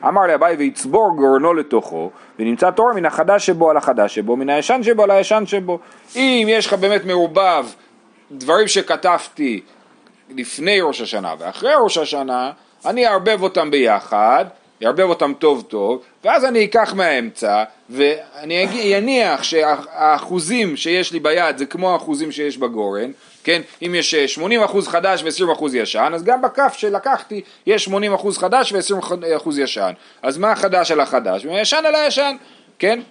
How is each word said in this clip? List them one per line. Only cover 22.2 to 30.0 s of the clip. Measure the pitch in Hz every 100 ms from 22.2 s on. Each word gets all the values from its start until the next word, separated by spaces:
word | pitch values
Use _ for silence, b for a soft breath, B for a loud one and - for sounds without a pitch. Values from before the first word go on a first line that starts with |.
| 156
שיש | 143 147 127
בגורן, | 127 113 104 101 120 139 b b
כן? | - 170 151 B
אם | 175
יש, | 175 147
אה, | 160 135
שמונים | - 175 233
אחוז | 208 202 185
חדש | 170 185 185
ועשרים | 156 147 180
אחוז | 156 151
ישן, | 127 104 - 135
אז | 165
גם | 175 254
בכף | 254 254 269 -
שלקחתי | 214 202 226 247 - 208 190 b -
יש | 214
שמונים | 190 196 208
אחוז | 190 196 190
חדש | 180 240 247
ועשרים | 202 - 196 165 180 170 156
אחוז | 165 143
ישן. | 131 110 95 92